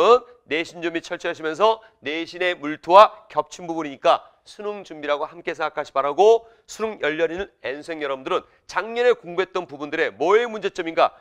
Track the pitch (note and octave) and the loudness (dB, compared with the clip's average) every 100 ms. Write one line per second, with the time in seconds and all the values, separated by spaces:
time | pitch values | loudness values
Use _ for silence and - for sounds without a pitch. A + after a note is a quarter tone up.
0 | F#3+ B3 - _ _ D#3 D#3+ E3+ E3+ E3 | 6 6 2 _ _ -4 -4 -8 -8 -8
1 | - F3 E3+ D3 D#3 D#3 A3 A3 - _ | -8 -8 -8 -6 -6 0 2 2 -6 _
2 | B2+ D#3+ E3 F3 F3+ E3+ C#3+ D3+ D#3+ F#3+ | -8 -6 -8 -2 -2 -2 -6 -8 6 8
3 | G#3+ - _ D3+ - - F3 E3 D3+ C3 | 8 4 _ -6 -6 -10 -10 -8 -8 -2
4 | E3 C#3 - _ - - G#3 G#3 F#3 D#3 | 2 2 -2 _ -20 -12 -10 -10 -14 -10
5 | D3 C#3+ D3+ E3+ E3+ D#3 D#3 - C#3+ C#3 | -4 -4 -4 -10 -10 -6 -6 -6 -4 -2
6 | C#3 D3 G#3 A3+ - _ _ - A3 G#3 | -2 4 4 4 0 _ _ -8 -8 -4
7 | D3 D#3 D#3+ F3 G3+ _ A#2+ C#3+ D#3+ D#3 | -4 -2 -4 -4 -10 _ -12 -10 -12 -10
8 | C#3+ C3+ C#3+ F3 - _ - F3+ G#3+ A#3 | -8 -8 -4 -6 -6 _ -8 -8 -6 0
9 | B3 A3+ E3+ F3 F#3 F#3 E3 C#3 D3 D#3+ | 0 0 -4 -6 -4 -6 -8 -12 -8 -4
10 | C3+ G2+ E3 G#3+ A#3+ G#3+ F#3 - E3 D#3+ | -4 -2 2 2 0 -6 -8 -6 -4 2
11 | C3+ - | 0 0